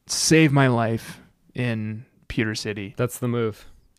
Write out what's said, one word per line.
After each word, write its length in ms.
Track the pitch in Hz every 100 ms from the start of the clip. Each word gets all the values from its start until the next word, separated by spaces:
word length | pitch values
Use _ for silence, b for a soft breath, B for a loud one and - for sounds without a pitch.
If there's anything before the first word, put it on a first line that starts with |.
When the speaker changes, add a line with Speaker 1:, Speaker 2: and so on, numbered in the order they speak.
| -
Speaker 1:
saved 440 | - - 160 156
my 140 | 139 135
life 520 | 117 113 117 - - - _ _
in 520 | 127 123 110 107 107 - _ -
Pewter 260 | - 110
City. 400 | 110 110 104 98 -
Speaker 2:
That's 220 | 123 -
the 100 | 123
move. 380 | 120 110 - - - _